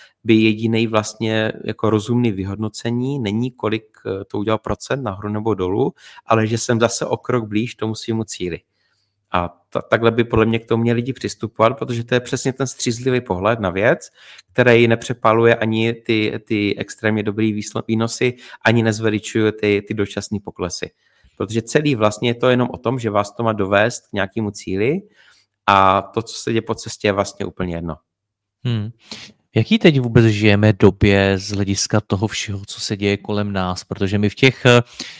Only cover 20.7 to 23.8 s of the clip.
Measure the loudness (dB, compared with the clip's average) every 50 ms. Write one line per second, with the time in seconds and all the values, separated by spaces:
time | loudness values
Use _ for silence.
20.7 | -6 -8 -10 -12 _ _ _ _ _ _ _ _ _ -8 -8 -4 -4 -4 -4 0
21.7 | 0 0 2 2 0 2 2 0 0 0 -2 -2 -2 2 2 2 4 2 2 -2
22.7 | -4 -4 -4 -4 -4 -2 -4 -2 0 0 -2 -2 -4 -4 -2 -2 0 -2 0 2
23.7 | 2 2